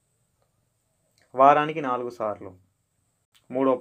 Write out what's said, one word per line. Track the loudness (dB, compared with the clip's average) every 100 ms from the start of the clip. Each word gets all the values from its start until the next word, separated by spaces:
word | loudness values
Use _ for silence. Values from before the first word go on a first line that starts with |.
| _ _ _ _ _ _ _ _ _ _ _ _ _
వారానికి | 4 6 6 0 -6
నాలుగు | -6 -6 -8 -8
సార్లు. | -8 -8 -16 -20 _ _ _ _ _ _ _ _ _
మూడో | -2 0 -2